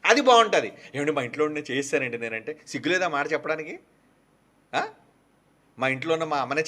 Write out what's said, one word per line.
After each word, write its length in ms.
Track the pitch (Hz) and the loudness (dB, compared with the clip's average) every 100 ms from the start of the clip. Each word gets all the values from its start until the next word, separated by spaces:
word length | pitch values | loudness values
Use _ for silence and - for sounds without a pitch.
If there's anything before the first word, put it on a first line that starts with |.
అది 160 | 175 240 | 4 4
బాగుంటుంది. 520 | 262 240 220 185 110 - - | 8 8 6 2 0 -6 -12
ఏమండి 180 | 135 147 | -4 -2
మా 100 | 143 | -2
ఇంట్లో 220 | 123 139 | -4 -2
ఉండి 200 | 151 151 147 | -2 -2 -4
చేశానండి 480 | 131 139 147 131 117 | -4 -2 -2 -2 -6
నేనంటే 400 | 117 113 110 151 - | -6 -8 -8 -12 -12
సిగ్గులేదా 420 | 165 139 180 180 | -6 -2 0 0
మాట 240 | 143 147 | -2 -2
చెప్పడానికి? 460 | 151 147 156 156 349 - _ _ _ _ _ _ _ _ | -2 -2 -6 -6 -14 -18 _ _ _ _ _ _ _ _
ఆ? 140 | - 440 - _ _ _ _ _ _ _ - | -4 -4 -8 _ _ _ _ _ _ _ -4
మా 100 | 131 | -2
ఇంట్లో 240 | 131 151 | -2 -2
ఉన్న 120 | 160 | -2
మా 120 | 160 143 | 0 -2
అమ్మనే 280 | 127 143 | -2 -2